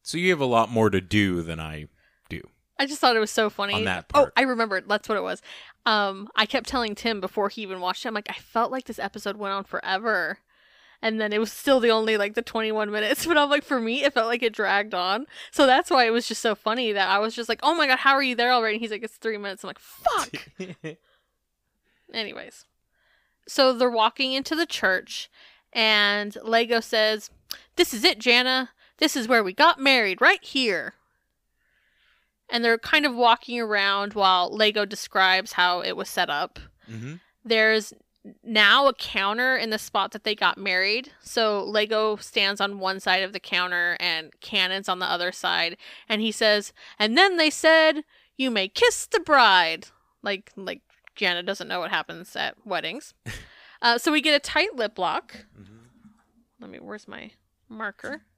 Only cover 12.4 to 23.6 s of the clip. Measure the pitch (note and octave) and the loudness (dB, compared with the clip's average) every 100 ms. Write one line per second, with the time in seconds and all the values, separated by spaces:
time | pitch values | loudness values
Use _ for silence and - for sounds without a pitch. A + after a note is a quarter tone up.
12.4 | A#3 A3+ A3 G#3+ G#3 G#3 G#3+ - D#4+ D#4 | -6 -4 -4 -2 -4 -2 -2 -2 2 2
13.4 | C#4+ C#4+ - C4+ A3+ B3+ C#4 - A3+ A#3 | 4 0 0 -2 -2 0 0 0 0 0
14.4 | A#3 G#3+ G3 G3 G#3+ F#3 F3+ G#3+ C#4+ - | -2 -2 0 0 0 -4 -2 -2 -4 -16
15.4 | - - C4+ B3+ - B3+ A#3 A#3 - A3+ | -8 4 6 6 4 4 4 2 -2 -2
16.4 | A#3 G3+ G#3+ A#3 A#3 G3+ F#3+ G3 A3 A3+ | -2 0 -2 -2 -2 0 2 2 0 -4
17.4 | A#3 A3+ C#4+ E4 C#4+ B3+ C4+ C4+ C4+ A#3 | -6 0 0 2 2 4 4 4 2 2
18.4 | A#3+ B3 A3 G#3+ A3+ G#3 A3+ - A3+ G#3 | 2 4 2 -2 -6 -8 -10 -8 -8 -6
19.4 | G3+ F#3+ F#3+ D3 - - - G#4 C4+ C#3 | -10 -10 -14 -14 -20 -4 -2 -2 -4 -10
20.4 | - - F#3 - D#3+ D#3+ _ _ _ _ | -16 -14 -14 -12 -16 -16 _ _ _ _
21.4 | _ _ _ _ _ _ _ A3+ G#3 - | _ _ _ _ _ _ _ -10 -10 -12
22.4 | F#3+ - _ _ _ _ _ _ _ _ | -16 -20 _ _ _ _ _ _ _ _
23.4 | - - | -8 2